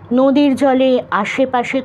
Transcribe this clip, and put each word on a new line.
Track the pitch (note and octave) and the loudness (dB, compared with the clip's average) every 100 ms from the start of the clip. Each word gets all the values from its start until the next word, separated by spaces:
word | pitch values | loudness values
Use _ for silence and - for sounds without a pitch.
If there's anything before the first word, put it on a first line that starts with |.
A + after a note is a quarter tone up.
| - | -4
নদীর | B3 C4+ C#4 D4 | 0 2 2 2
জলে | C4 C#4 C4 C4 B3 - | 2 0 2 2 0 -2
আশেপাশে | F3+ G#3 - C4 B3+ A#3+ C4+ | -4 -4 -2 -2 -2 -4 -6